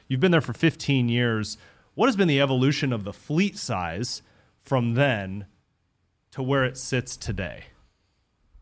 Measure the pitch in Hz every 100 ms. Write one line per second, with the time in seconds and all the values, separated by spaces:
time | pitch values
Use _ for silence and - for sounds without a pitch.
0 | - 131 185 165 - - 160 - - 135
1 | 120 120 120 110 107 - - _ _ -
2 | 247 196 180 139 139 131 135 151 139 117
3 | 98 - - 156 202 - - 98 87 87
4 | 123 - - _ _ _ - 131 120 117
5 | 139 110 95 98 101 _ _ _ _ _
6 | _ _ _ - 131 139 127 - - 127
7 | - - - 98 87 53 - _ _ _
8 | _ _ _ _ _ -